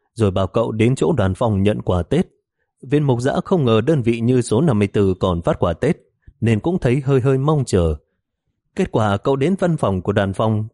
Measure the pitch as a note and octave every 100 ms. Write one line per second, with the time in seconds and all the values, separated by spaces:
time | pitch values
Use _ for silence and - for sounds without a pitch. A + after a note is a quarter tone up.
0 | _ - G#2 F#2+ F#2+ A#2 A#2+ A2 A2 C3
1 | D#3 D#3+ F#2+ F#2 A#2 G2 G2+ A#2 - F2+
2 | E2+ D3 - _ _ _ _ _ B2+ D3
3 | C#3+ A#2+ B2+ F3+ - F#3 B2+ A2 B2 D#3+
4 | A2+ A#2 A2+ B2+ A2+ A2 E3 G#2+ G2+ A2
5 | G2 F#2 F#2+ F2 D3 D#3+ F2+ E2 C3 F3+
6 | _ _ - _ A2 G#2+ E3 F#3 B2 C3+
7 | C3+ C3+ B2+ C3 C#3+ D#3 B2 F#2+ E2 D2+
8 | _ _ _ _ _ _ _ - F3+ B2+
9 | G#2+ G2+ C#3 C#3 D3 G3 F3 D#3 A2 F#2+
10 | F#2+ G#2 G2 F#2+ A2 G#2+ G#2+